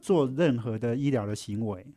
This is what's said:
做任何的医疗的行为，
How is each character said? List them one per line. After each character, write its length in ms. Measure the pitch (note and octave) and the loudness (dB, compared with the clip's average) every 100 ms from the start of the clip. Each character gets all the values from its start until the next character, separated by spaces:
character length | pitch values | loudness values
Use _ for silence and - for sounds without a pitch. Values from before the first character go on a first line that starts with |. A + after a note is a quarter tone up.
做 260 | - F3 C3+ C3+ | 2 2 2 2
任 220 | E3+ A#2+ | 2 2
何 180 | A#2 A2 | -2 -2
的 200 | A#2 B2 | -2 0
医 140 | C#3+ | 2
疗 160 | B2+ G#2 | 0 0
的 100 | G#2+ | -4
行 280 | - G2+ A2 | -4 -4 -4
为， 200 | F#2 B2 | -6 -10